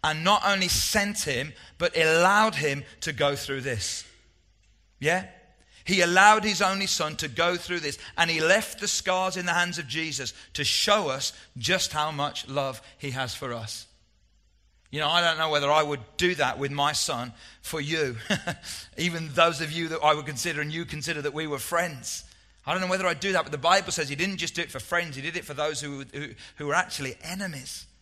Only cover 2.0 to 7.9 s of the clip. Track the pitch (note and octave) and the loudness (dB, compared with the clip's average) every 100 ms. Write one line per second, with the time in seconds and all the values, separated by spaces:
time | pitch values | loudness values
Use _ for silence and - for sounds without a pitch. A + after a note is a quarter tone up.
2 | D#3+ D#3+ F3+ G#3 A3 D3+ D3 C#3 - - | 4 6 6 6 4 2 -2 -2 -8 -10
3 | - C3 C#3+ C#3+ - C3+ C3 A2+ - - | -8 0 0 0 -4 -6 -4 -4 -4 -6
4 | - _ _ _ _ _ _ _ _ _ | -10 _ _ _ _ _ _ _ _ _
5 | C#3 F3+ F#3+ - _ _ _ - - F#3+ | 0 0 -4 -18 _ _ _ -16 -2 2
6 | F3 F3+ G3+ G#3+ G#3 F#3 F#3+ G3 G3 - | 6 8 10 8 4 0 0 0 -2 -2
7 | D#3 D#3 D#3 A#2+ E3+ F3+ - F3 D3+ | -2 -4 -8 0 0 0 -4 -4 -4